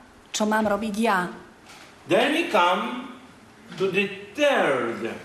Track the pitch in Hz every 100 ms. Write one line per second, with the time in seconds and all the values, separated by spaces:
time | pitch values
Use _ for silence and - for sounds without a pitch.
0 | - - - - 214 214 214 202 220 208
1 | 226 190 180 - - - - - - -
2 | - 190 269 330 - 208 175 196 240 -
3 | - - - - - - - - 190 185
4 | 202 - - - 294 247 151 131 117 104
5 | 110 -